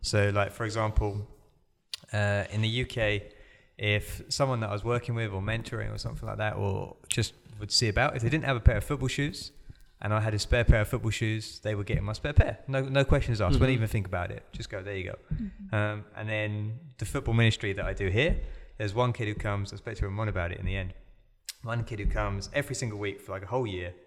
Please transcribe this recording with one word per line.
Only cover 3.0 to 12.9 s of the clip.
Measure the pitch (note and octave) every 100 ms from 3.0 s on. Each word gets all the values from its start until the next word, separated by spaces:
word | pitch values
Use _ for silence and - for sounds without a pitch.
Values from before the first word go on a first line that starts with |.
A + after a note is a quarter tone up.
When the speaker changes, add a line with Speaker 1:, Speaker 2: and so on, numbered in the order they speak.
| A2 G#2 G#2 - - - _ _
Speaker 1:
if | G#2+ G#2 - - -
someone | - C#3 B2+
that | G#2+
I |
was | G2+
working | A2 A#2+ - A2+
with | A2+
or | G2
mentoring | G2 A2+ A2+ A2+ G#2+
or | G#2+
something | A2+ G#2+ A2
like | G#2
that, | G#2 G2+
or | G2+ G2+ G2 - -
just | - G#2+ - - G#2+
would | G#2
see | - A2+
about, | G#2 C3 C3
if |
they | A2+
didn't | D3+ C3+
have | B2+
a |
pair | - G#2+
of |
football | - C#3+ C3
shoes | - C#3+ F#3+ - - - - - _
and | G#2
I | G#2+
had | A2
a | G#2+
spare | - B2
pair | A#2 A2+
of | G#2
football | B2+ A2
shoes, | G#2 A2+ A2 G#2+ -
they | G#2+ G#2
were |
getting | G2 G2+ G2
my |
spare | A2 D3
pair. | D3 - - -
No, | C3+
no | C3+